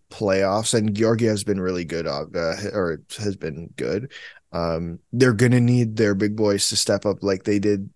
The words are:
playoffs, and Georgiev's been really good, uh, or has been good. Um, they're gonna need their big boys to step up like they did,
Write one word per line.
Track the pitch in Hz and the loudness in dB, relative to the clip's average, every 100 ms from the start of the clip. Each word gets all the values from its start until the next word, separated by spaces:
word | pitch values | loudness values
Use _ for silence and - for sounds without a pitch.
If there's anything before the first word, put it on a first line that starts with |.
| _ | _
playoffs, | - 107 95 98 104 113 | -4 0 2 2 0 0
and | 117 107 | 0 0
Georgiev's | 104 113 113 113 107 | 2 2 4 2 0
been | 101 98 | 0 -2
really | 92 90 | -2 -4
good, | 82 85 80 | -4 -4 -4
uh, | 71 78 87 82 90 101 | -6 -6 -4 -2 -4 -6
or | 104 87 76 - - | -4 -2 -4 -10 -6
has | 104 95 | -6 -4
been | 80 76 82 - | -8 -8 -12 -8
good. | 62 95 131 - - - _ | -4 -4 -6 -14 -20 -20 _
Um, | 85 85 82 85 85 _ | -6 -4 -4 -6 -10 _
they're | 120 127 | 2 2
gonna | 107 123 123 | 4 4 4
need | 120 123 113 107 | 4 4 2 2
their | 107 | 2
big | 98 104 107 | 2 0 2
boys | 104 98 - | 2 2 0
to | 104 | 0
step | - 101 | 0 0
up | 104 92 | 0 -2
like | 98 95 | 0 0
they | - 104 | 0 0
did, | 104 104 98 | 2 0 -4